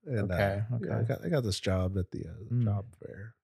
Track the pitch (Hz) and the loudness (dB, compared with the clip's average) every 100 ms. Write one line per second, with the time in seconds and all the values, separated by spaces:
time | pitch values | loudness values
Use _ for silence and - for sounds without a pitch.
0 | 180 120 104 90 101 98 107 120 - 110 | -2 0 2 4 2 2 0 -2 0 0
1 | 113 - - 160 117 95 - 95 92 95 | 0 -2 2 2 2 0 2 2 2 0
2 | 90 90 82 85 113 120 113 101 - - | -2 -6 -10 -10 -2 2 2 2 -2 -12
3 | - - 110 - | -14 -12 -14 -16